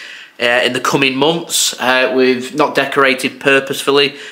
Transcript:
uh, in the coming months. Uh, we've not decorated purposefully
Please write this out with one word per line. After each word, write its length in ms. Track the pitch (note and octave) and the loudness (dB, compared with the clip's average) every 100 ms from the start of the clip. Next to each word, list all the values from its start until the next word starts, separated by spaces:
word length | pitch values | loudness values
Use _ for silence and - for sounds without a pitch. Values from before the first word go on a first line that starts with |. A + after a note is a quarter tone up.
| - - - - | -18 -18 -20 -4
uh, 220 | A#2+ B2 | 0 2
in 80 | - | 0
the 80 | B2 | -2
coming 340 | - D#3 C3+ | -2 0 0
months. 640 | C3 D3 E3 E3 - - - | 2 0 0 -4 -2 -2 -2
Uh, 360 | A#2+ B2+ B2+ C3 | 0 2 2 2
we've 380 | B2+ B2 B2+ | 2 2 -2
not 200 | D3 C#3 | -2 0
decorated 640 | C#3 C3+ C#3+ C3+ C3 D3 - | 0 0 2 2 2 -4 -2
purposefully 760 | D3 C#3 C3+ C#3 - C#3 C#3+ - - | 2 2 0 -4 0 2 2 -4 -16